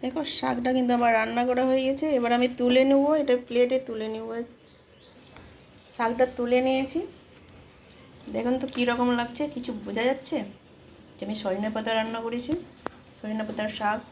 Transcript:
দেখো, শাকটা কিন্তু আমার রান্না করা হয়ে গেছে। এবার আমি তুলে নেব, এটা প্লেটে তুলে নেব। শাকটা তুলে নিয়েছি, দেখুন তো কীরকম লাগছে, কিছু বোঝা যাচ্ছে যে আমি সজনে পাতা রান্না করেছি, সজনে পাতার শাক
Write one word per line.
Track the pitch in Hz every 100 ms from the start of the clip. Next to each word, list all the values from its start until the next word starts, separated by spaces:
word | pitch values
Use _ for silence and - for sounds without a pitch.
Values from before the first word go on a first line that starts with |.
দেখো, | 254 262 285 -
শাকটা | 262 247 247 254
কিন্তু | 247 240
আমার | 240 226
রান্না | 220 233 247
করা | 247 262
হয়ে | 262 262
গেছে। | 269 311 277
এবার | 240 240
আমি | 247 247
তুলে | 247 247 269
নেব, | 277 285 311
এটা | 285 247 247
প্লেটে | 240 247 262 262
তুলে | 220 214
নেব। | 220 226 226 240 - - - - - - - - - - - - - - -
শাকটা | 233 240 254 -
তুলে | 240 247 262
নিয়েছি, | 262 269 320 415 - - - - - - - - - - - -
দেখুন | 214 240 254
তো | 262 -
কীরকম | 247 240 247 240
লাগছে, | 240 - 294 254
কিছু | 247 214 202
বোঝা | 214 240
যাচ্ছে | 269 - 294 202 - - - - - - -
যে | 202
আমি | 214
সজনে | 202 190 220 220
পাতা | 220 220
রান্না | 220 226 226
করেছি, | 240 247 330 - - - - - -
সজনে | 214 220 214
পাতার | 214 214 214
শাক | 208 220 -